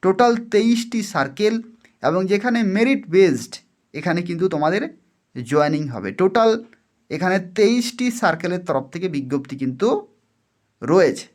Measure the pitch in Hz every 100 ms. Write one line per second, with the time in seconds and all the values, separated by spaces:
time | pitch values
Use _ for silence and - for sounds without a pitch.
0 | 185 190 240 233 233 208 226 233 - 233
1 | 202 151 139 139 208 226 - _ _ _
2 | 135 170 190 202 233 233 208 196 240 277
3 | - 175 185 131 - - _ _ _ 147
4 | 175 170 175 170 185 156 151 190 311 -
5 | _ _ _ 123 117 147 147 151 151 120
6 | 95 - 185 233 226 226 - _ _ _
7 | _ 156 185 190 180 - 208 247 233 -
8 | 247 233 196 165 175 180 175 139 135 175
9 | 185 147 131 143 135 131 135 131 214 415
10 | 415 _ _ _ _ _ _ _ 120 180
11 | 156 - -